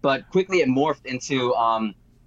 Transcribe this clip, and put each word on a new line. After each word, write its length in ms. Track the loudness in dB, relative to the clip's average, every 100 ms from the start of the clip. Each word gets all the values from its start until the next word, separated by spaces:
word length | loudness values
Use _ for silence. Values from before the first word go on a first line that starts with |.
But 280 | 0 -2 -2
quickly 280 | -2 0 0
it 80 | 2
morphed 380 | 2 0 -2 -6
into, 480 | -10 -4 -2 0 2
um, 380 | 2 0 -2 -8 _ _